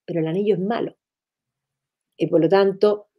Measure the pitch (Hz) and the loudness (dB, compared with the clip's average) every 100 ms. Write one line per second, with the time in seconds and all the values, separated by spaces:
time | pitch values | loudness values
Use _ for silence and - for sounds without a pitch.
0 | - 170 160 175 208 185 190 233 - - | -8 -4 -4 -2 0 0 -2 -4 -6 -10
1 | _ _ _ _ _ _ _ _ _ _ | _ _ _ _ _ _ _ _ _ _
2 | _ - 156 170 160 196 196 190 208 208 | _ -6 -2 2 2 2 2 2 0 0
3 | - | -8